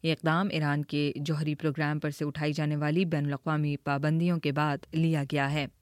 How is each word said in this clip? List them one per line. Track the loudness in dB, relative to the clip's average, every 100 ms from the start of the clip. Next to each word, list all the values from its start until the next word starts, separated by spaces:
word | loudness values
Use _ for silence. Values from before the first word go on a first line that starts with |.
یہ | 0
اقدام | 0 2 2 0
ایران | 0 0 0
کے | -2 0 0 -2
جوہری | -4 -2 -2
پروگرام | 0 -2 0 -2 0
پر | -4
سے | -4
اٹھائی | -6 -2 -2
جانے | 0 0 0
والی | 2 2
بین | 2 0 -2
الاقوامی | -2 -2 0 0 -2
پابندیوں | -2 0 2 2 2 2
کے | 0
بعد | 2 0 0 -4
لیا | 0 2 2 0
گیا | 0 0
ہے۔ | 0 -4 _